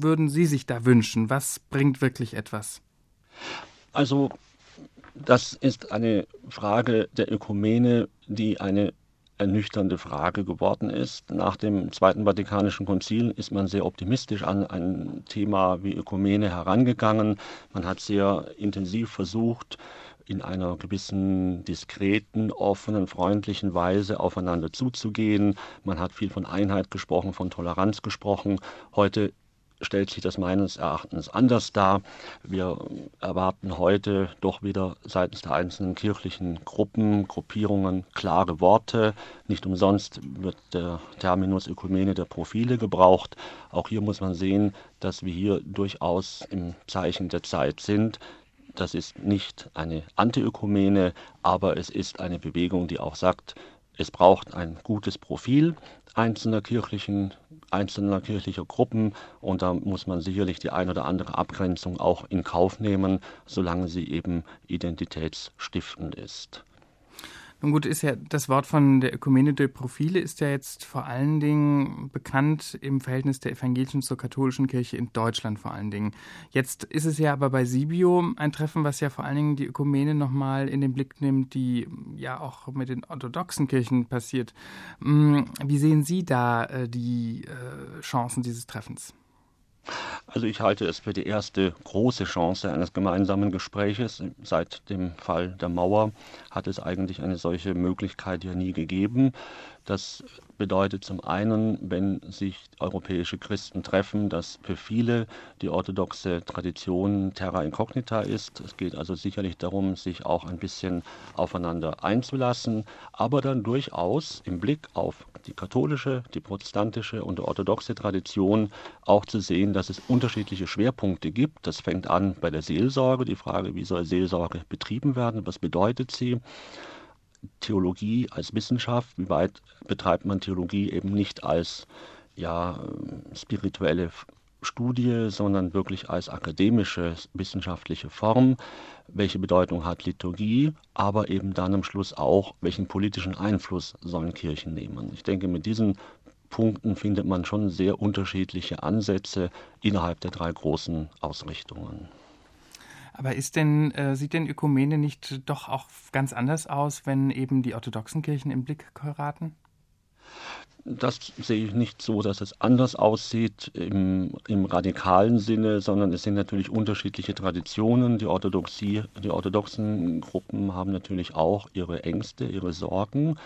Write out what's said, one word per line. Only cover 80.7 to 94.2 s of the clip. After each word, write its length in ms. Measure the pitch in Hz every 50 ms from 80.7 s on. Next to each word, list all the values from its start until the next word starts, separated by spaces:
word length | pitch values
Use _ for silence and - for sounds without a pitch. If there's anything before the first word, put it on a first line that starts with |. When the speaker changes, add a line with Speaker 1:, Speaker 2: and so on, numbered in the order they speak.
| 135 139
Speaker 1:
den 100 | 139 131
Blick 300 | 127 135 135 - - -
nimmt, 320 | 143 135 135 135 131 131 -
die 340 | 131 127 123 123 120 - - - - - - -
ja 200 | - 131 131 127 -
auch 260 | 156 127 - - -
mit 220 | 131 135 135 127 127
den 160 | 127 123 -
orthodoxen 640 | - 165 127 131 120 120 165 185 - - - 143 131
Kirchen 380 | 139 127 117 113 131 123 120
passiert. 460 | - 127 120 - - - 127 117 - - - - - - - - - - -
Mm, 440 | - 143 147 151 151 147 143 143 120 - - - 143
wie 120 | 139 147
sehen 260 | 139 147 156 156 151 143
Sie 220 | 151 180 190 196
da, 400 | - 135 123 120 120 120 117 117
äh, 240 | - 135 131 123 117
die, 560 | 120 123 120 120 123 120 117 113 113 - -
äh, 560 | - - 127 123 127 - 139 135 - - -
Chancen 420 | - - - 123 120 120 - 127 123
dieses 240 | 120 117 120 -
Treffens? 460 | - - 107 - - - - - - - _ _ _ _ _ _ _ _ _ _ _ _ _ - - - - - - - - -
Speaker 2:
Also 200 | - - 113 117
ich 140 | 107 - -
halte 240 | 110 98 104 - 107
es 140 | 82 82 -
für 120 | - 107
die 140 | 95 95 -
erste 480 | - 107 104 101 - - 95 95 90 85 - -
große 400 | - - 98 117 127 120 - 95
Chance 480 | - - 92 85 85 95 - - 95
eines 220 | 69 76 90 95 -
gemeinsamen 580 | 95 98 92 87 98 98 92 98 98 101 101
Gespräches. 720 | 90 90 - - - 101 101 101 101 110 123 110 - -